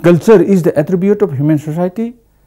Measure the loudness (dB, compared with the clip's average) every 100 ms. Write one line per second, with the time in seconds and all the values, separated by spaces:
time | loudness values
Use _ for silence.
0 | 0 2 4 4 4 0 0 -2 -2 -2
1 | -2 0 -2 -2 -2 -2 -4 -6 -6 -6
2 | -10 -12 _ _